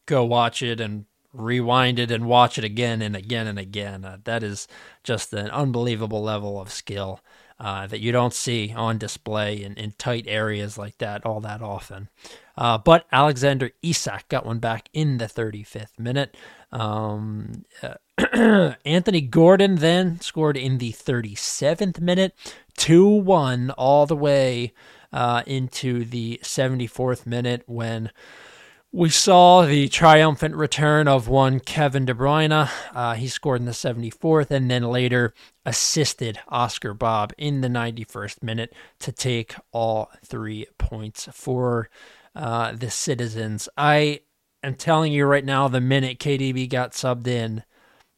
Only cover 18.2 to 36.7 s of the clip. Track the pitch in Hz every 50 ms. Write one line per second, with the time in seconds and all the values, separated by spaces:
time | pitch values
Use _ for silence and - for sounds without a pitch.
18.2 | - - - 226 226 220 214 196 175 147 120 - - 139 160 185 180 226 190 165
19.2 | 139 123 - 165 165 175 196 185 196 196 190 165 151 160 175 180 185 180 170 175
20.2 | - - - 165 156 151 143 135 127 131 131 120 123 117 113 - - - 131 120
21.2 | 113 107 101 - - - - - 139 143 165 - 208 185 165 - 170 175 180 185
22.2 | 190 185 - _ - - - - _ _ _ - - 151 165 170 196 208 214 214
23.2 | 190 185 190 165 139 131 127 123 123 131 135 - 127 131 143 147 147 143 165 143
24.2 | 147 143 143 139 135 127 123 120 120 110 - _ - - - - _ _ - 135
25.2 | 123 120 120 120 120 - 135 131 131 127 - - - 127 123 120 117 117 120 120
26.2 | 113 117 120 - - - - 147 135 127 131 127 120 113 - - 127 127 123 -
27.2 | - 120 120 120 120 123 123 120 - - 120 117 113 113 113 113 113 110 - _
28.2 | - - - - - - - - - - _ _ _ _ - 175 170 160 - -
29.2 | - 202 185 180 180 180 180 185 175 143 147 147 139 - - - 170 160 156 156
30.2 | 156 156 147 - 165 156 156 156 151 - - 139 151 151 151 151 151 143 139 131
31.2 | 107 117 131 135 135 131 135 127 - - - 156 151 139 127 139 131 127 123 113
32.2 | 131 139 151 156 156 151 156 156 147 - - - - - - 123 120 120 117 113
33.2 | 127 127 - - - 147 127 120 120 120 117 - - 131 117 117 120 113 - -
34.2 | - 160 160 156 143 - 143 135 131 123 123 123 120 117 120 127 127 123 123 123
35.2 | 120 110 - _ - - _ _ - 127 117 - - - - 160 143 - - -
36.2 | 131 113 104 - - - 139 120 123 107